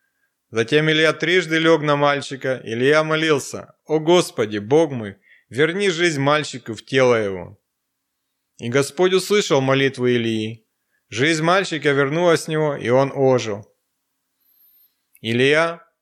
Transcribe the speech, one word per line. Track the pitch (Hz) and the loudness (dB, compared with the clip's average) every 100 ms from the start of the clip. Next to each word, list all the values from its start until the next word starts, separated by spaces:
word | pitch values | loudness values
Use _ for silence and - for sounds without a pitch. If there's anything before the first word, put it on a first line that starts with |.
| _ _ _ _ _ | _ _ _ _ _
Затем | 110 113 151 156 | -4 0 2 2
Илья | 156 156 | 2 2
трижды | 151 160 185 156 160 | 0 0 0 0 0
лег | 160 160 | 4 2
на | 151 | 2
мальчика. | 143 143 143 - 135 135 123 | 2 2 0 -6 -8 -6 -6
Илья | - 117 135 151 | -6 0 2 2
молился: | 156 156 160 139 - 101 - _ | 2 -2 0 -2 -2 -14 -16 _
"О | - 156 | -4 -2
Господи, | 156 175 165 - 107 104 | 2 2 2 -4 -4 -4
Бог | 104 151 156 | 0 2 2
мой, | 127 104 95 _ _ _ | -4 -12 -14 _ _ _
верни | 110 156 185 202 | -2 0 0 -2
жизнь | 165 175 143 | 0 0 2
мальчику | 139 151 143 135 - | 2 0 -2 -12 -12
в | 107 | -12
тело | - 131 127 | -2 2 4
его". | 113 101 92 90 104 _ _ _ _ _ _ _ _ _ - | 2 0 -6 -12 -20 _ _ _ _ _ _ _ _ _ -12
И | 117 | -2
Господь | 135 139 - 185 | -2 -2 0 0
услышал | 185 185 208 - 143 | 2 0 -2 2 0
молитву | 131 135 135 131 123 | 2 0 0 0 0
Илии. | 120 117 110 110 113 _ _ _ _ _ | 0 0 -4 -6 -10 _ _ _ _ _
Жизнь | 107 151 160 | -2 0 0
мальчика | 165 190 185 156 143 | 2 0 0 -2 0
вернулась | 139 139 160 175 156 - | 0 0 0 2 2 0
в | |
него, | 156 151 | -4 -2
и | 139 104 | -2 0
он | 127 139 | 2 2
ожил. | 139 131 127 110 101 - _ _ _ _ _ _ _ _ _ _ _ _ _ _ _ | 0 2 2 -2 -10 -12 _ _ _ _ _ _ _ _ _ _ _ _ _ _ _
Илья | 110 120 135 151 165 170 _ _ | -4 0 2 2 0 -6 _ _